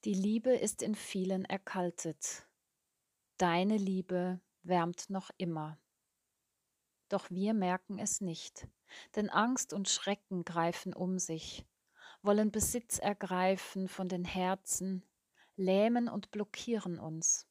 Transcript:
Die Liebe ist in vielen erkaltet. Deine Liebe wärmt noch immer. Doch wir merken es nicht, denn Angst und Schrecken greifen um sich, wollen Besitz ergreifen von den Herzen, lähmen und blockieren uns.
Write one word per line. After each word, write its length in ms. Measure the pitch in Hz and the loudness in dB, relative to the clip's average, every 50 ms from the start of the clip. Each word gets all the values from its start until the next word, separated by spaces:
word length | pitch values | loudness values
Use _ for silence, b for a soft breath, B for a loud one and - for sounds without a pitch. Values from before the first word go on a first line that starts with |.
| - | 0
Die 100 | 214 202 | 0 0
Liebe 380 | 185 190 208 214 226 226 254 254 | 2 2 2 2 2 4 4 4
ist 280 | - - 214 - - | 4 4 -2 -2 -2
in 120 | - - 214 | -2 -2 -2
vielen 520 | - - - - 196 185 185 190 185 - | -4 -6 -4 -2 -2 0 0 0 -2 0
erkaltet. 1000 | - - 190 _ - - 196 180 175 170 - - 165 151 _ - - - - - _ _ _ _ _ _ _ _ _ _ _ _ _ _ _ _ _ _ | -2 -4 -4 _ -4 -2 0 0 0 -2 -4 -6 -6 -6 _ -6 -8 -8 -8 -14 _ _ _ _ _ _ _ _ _ _ _ _ _ _ _ _ _ _
Deine 400 | _ 185 175 170 175 185 202 220 | _ 2 4 4 4 2 2 2
Liebe 640 | 214 196 190 190 185 180 - 185 180 180 185 185 180 _ _ _ _ | 2 0 0 -2 -2 -2 -2 -2 -2 -2 -2 -4 -6 _ _ _ _
wärmt 480 | _ 175 180 180 170 170 175 - - - | _ 2 2 2 2 2 -2 -6 -8 -6
noch 200 | 196 190 185 - - | -6 -6 -6 -8 -8
immer. 420 | _ 190 170 165 156 151 156 156 - _ _ _ _ _ _ _ _ _ _ _ _ _ _ _ _ _ _ _ _ _ _ _ _ _ _ | _ -4 -4 -2 -4 -4 -6 -8 -14 _ _ _ _ _ _ _ _ _ _ _ _ _ _ _ _ _ _ _ _ _ _ _ _ _ _
Doch 200 | - 190 - - | -2 -2 -2 -2
wir 220 | 180 180 196 208 220 | -4 -2 0 2 2
merken 440 | 214 185 180 180 185 _ _ 202 | 2 2 2 0 0 _ _ -8
es 240 | - - 208 - - | -6 -4 -4 -2 -2
nicht, 460 | 202 180 160 - - - _ - - - _ _ B B B B B B B | -2 -4 -4 -6 -10 -14 _ -16 -16 -16 _ _ B B B B B B B
denn 140 | 214 214 202 | -2 -2 2
Angst 440 | - 165 214 240 262 254 - - 151 | 2 2 4 4 2 -2 -2 -4 -4
und 160 | 202 196 - | -4 0 0
Schrecken 560 | - - - 196 202 - _ _ 196 180 170 | 0 0 0 -2 -2 -2 _ _ -4 -4 -4
greifen 480 | - 170 170 165 170 170 - - 190 - | -2 0 2 2 2 0 -2 -6 -8 -4
um 260 | - 180 180 185 185 | -2 -2 -2 0 -2
sich, 460 | - - 160 160 - - - - - _ _ _ _ B B B B B B B | -2 -4 -6 -6 -6 -10 -12 -14 -14 _ _ _ _ B B B B B B B
wollen 300 | - 202 208 208 214 214 | 4 4 6 6 6 2
Besitz 480 | 208 220 - - - 247 226 _ - - | 2 0 0 0 0 -4 -4 _ -6 0
ergreifen 920 | - 202 202 - - 185 185 180 185 185 190 185 - - - 190 190 180 | 0 0 0 0 -2 -2 2 4 4 4 4 2 0 -8 -4 -4 -4 -4
von 180 | - - 190 | -4 -4 -2
den 160 | 180 185 175 180 | -2 0 -2 -2
Herzen, 840 | 170 - 185 180 185 190 190 _ - - - 185 190 190 180 - _ _ _ _ _ b b b b b | -2 0 0 2 2 0 -2 _ -4 -4 -2 -2 -2 -4 -4 -6 _ _ _ _ _ b b b b b
lähmen 520 | - 190 185 190 196 208 226 240 240 240 | -2 2 4 6 6 6 6 4 2 2
und 240 | 240 - 208 190 _ | 0 -2 -4 -6 _
blockieren 680 | - 208 208 - - - - - 233 214 - 180 175 156 | -4 -4 -4 -4 -6 -10 -2 -2 -2 -2 0 -4 -6 -6
uns. 480 | 104 160 160 160 165 - - - - _ | -6 -8 -6 -2 0 0 0 0 -2 _